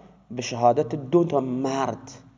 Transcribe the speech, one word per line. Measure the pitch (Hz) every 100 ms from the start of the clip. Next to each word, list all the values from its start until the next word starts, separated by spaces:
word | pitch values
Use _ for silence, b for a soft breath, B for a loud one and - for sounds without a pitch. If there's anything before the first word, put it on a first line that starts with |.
| B B -
به | 120
شهادت | 117 117 120 123 151 151
دو | 131 170
تا | 165 139
مرد | 131 127 135 135 127 - - - -